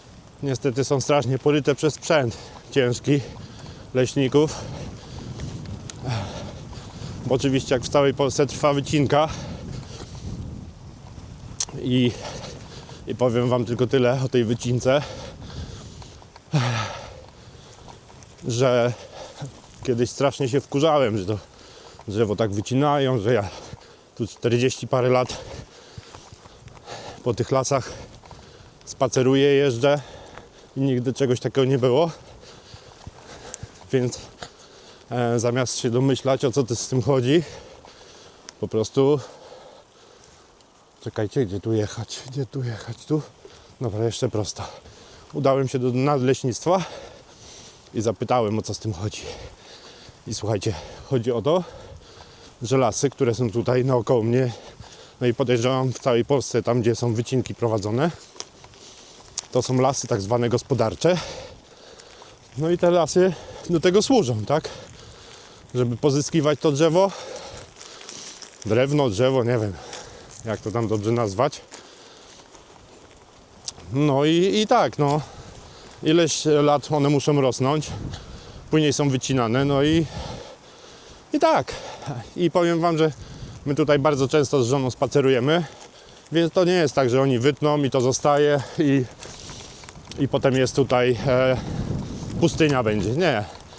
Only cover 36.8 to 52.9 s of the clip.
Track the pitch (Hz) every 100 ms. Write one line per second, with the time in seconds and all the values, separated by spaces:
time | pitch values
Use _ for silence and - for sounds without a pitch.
36.8 | - 131 117 135 123 165 151 - - -
37.8 | - - - - - - - - 104 110
38.8 | 107 139 135 143 - - - - - -
39.8 | - - - - - - - _ _ _
40.8 | _ - 113 - 104 143 101 98 113 110
41.8 | 104 - - - 131 131 123 139 120 104
42.8 | - - - 156 - - - - - -
43.8 | 120 107 113 - 123 107 98 - 90 -
44.8 | - - - - - 151 135 135 131 131
45.8 | 127 123 143 143 131 131 131 - 160 185
46.8 | - - - - - - - - - -
47.8 | - 113 110 98 117 123 107 107 101 101
48.8 | 110 85 104 - - - - - - -
49.8 | - - - - 113 107 104 104 92 80
50.8 | - - - 131 117 117 135 180 170 -
51.8 | - - - - - - - - 117 135
52.8 | 120